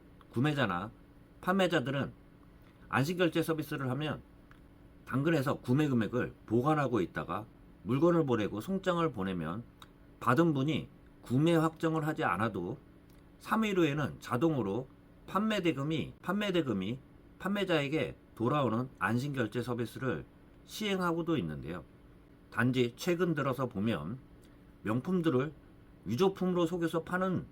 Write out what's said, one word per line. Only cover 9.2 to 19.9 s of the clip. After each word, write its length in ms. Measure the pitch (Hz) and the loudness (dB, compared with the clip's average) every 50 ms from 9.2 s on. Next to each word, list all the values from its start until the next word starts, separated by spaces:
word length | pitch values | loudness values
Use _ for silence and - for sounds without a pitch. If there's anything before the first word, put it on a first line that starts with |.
| 92 95 95 87 80 78 87 110 120 - - - - - - - - - - - | -4 -2 -2 -2 -4 -4 -6 -6 -8 -12 -16 -20 -20 -20 -20 -20 -20 -20 -18 -6
받은 340 | - 117 123 135 170 170 151 | -2 2 4 4 4 4 2
분이 360 | 135 131 151 156 101 67 - - - - - - - | 2 0 0 0 -2 -4 -8 -14 -20 -20 -20 -20 -16
구매 340 | - - 117 131 151 170 170 | -8 -2 0 2 4 4 4
확정을 500 | 160 160 160 160 - - 165 160 156 147 156 | 4 2 2 0 -2 -2 -2 0 0 -2 -2
하지 160 | 151 156 151 | -2 -2 0
않아도 540 | 117 90 90 110 117 101 98 87 90 123 - - - - - - - - - - - - - | 0 0 0 0 -2 -2 -4 -6 -6 -6 -10 -12 -20 -20 -20 -20 -20 -20 -20 -20 -20 -20 -16
삼 240 | - - 220 226 220 | -6 -2 0 0 0
일 160 | 208 196 180 | 2 2 4
후에는 380 | 165 147 139 151 147 95 71 - | 4 2 2 0 -2 -4 -4 -8
자동으로 680 | - - 117 123 156 165 156 131 110 98 98 117 139 - - - - - - - - - | -6 -2 0 2 2 2 2 2 0 -2 -2 -4 -6 -8 -14 -20 -20 -20 -20 -20 -10 -4
판매 340 | - 190 214 220 214 208 | -2 0 0 0 0 0
대금이, 520 | 170 170 151 135 139 151 160 143 98 127 - - | 2 0 0 0 0 -2 -2 -2 -4 -6 -8 -10
판매 300 | - - 185 208 214 208 | -6 -4 -4 -2 0 0
대금이 480 | - 175 156 135 107 95 92 98 123 135 - - - - - - - - | 0 0 2 0 0 -2 -2 -4 -6 -8 -10 -16 -20 -20 -20 -20 -14 -8
판매자에게 800 | - 190 202 208 196 185 170 151 139 139 151 156 123 - 131 - - - - | -4 -2 -2 0 0 2 2 2 0 0 0 -2 -2 -2 -6 -10 -18 -14 -6
돌아오는 540 | - 110 120 147 - 135 113 107 117 123 131 - - | -2 0 0 2 2 2 2 0 0 -2 -4 -6 -4
안심결제 600 | 92 98 113 123 131 143 139 131 117 107 - 123 | -2 0 0 0 -2 -2 -2 -2 -2 -2 -2 -4
서비스를 640 | 117 120 123 117 120 107 | -4 -4 -4 -4 -4 -6